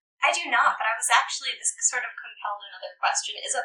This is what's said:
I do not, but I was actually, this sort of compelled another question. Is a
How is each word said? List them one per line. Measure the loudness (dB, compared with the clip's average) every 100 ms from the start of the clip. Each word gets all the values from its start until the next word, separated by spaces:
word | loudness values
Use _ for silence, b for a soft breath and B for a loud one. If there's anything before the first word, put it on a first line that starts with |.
| _ _
I | 2
do | 2 2
not, | 4 4 2
but | 0
I | -2
was | 4
actually, | 4 4 -2 -6
this | -4 -4 0 0
sort | -2
of | -6 -10
compelled | -16 -10 -8 -8 -10
another | -14 -14 -4
question. | -2 0 -4 -6
Is | -4
a | -4